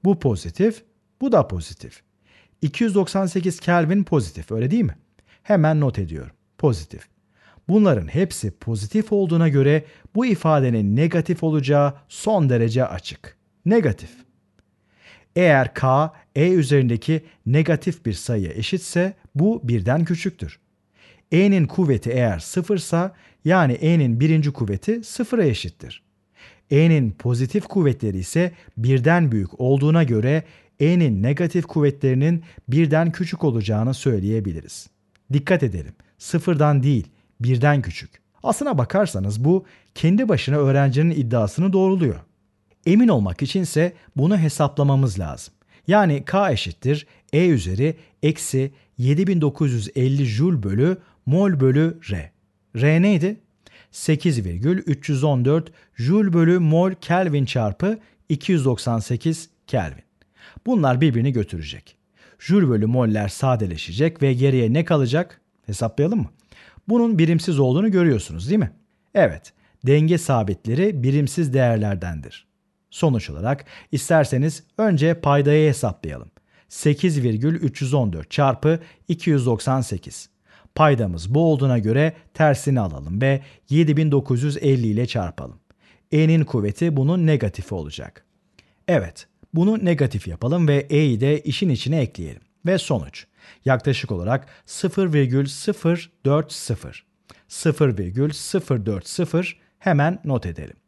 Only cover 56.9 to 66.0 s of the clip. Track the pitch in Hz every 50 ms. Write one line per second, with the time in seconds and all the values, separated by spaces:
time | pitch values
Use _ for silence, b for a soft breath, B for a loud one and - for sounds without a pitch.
56.9 | 185 - - - 170 180 190 170 143 143 131 - - 127 113 104 95 _ 175 196
57.9 | 220 220 b b b b b _ 151 139 - - 185 160 127 131 123 - - 123
58.9 | 117 113 107 - 123 117 - 160 160 - - _ _ _ _ - - 120 90 76
59.9 | 65 - _ _ _ _ B B B B B B B B _ 233 254 214 147 135
60.9 | 123 123 160 156 117 117 117 139 131 117 101 - - 82 78 73 - - _ _
61.9 | _ _ _ _ b b b b b b - - 180 208 180 135 120 104 110 110
62.9 | 120 127 123 113 107 107 104 98 - - - 131 127 113 107 92 85 78 - -
63.9 | 85 104 147 165 160 - 143 135 131 123 131 139 135 127 117 110 120 156 165 -
64.9 | 175 147 135 117 131 160 180 - - _ _ _ _ _ _ - 101 - 120 107
65.9 | - -